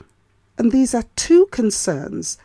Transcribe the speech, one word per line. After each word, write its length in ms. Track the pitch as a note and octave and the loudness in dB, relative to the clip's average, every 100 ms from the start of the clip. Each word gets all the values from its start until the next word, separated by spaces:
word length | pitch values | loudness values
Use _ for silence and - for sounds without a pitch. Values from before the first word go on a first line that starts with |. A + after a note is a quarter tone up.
| - _ _ _ _ - | -20 _ _ _ _ -4
And 160 | A#3 | 0
these 220 | C4 B3+ | 2 0
are 100 | A#3+ A3+ | -2 -6
two 320 | - - F4 G4 | -6 4 4 4
concerns 880 | - A3 - - C#3+ D#3 F3 E3 - | 0 -2 -2 -4 -6 -8 -10 -10 -12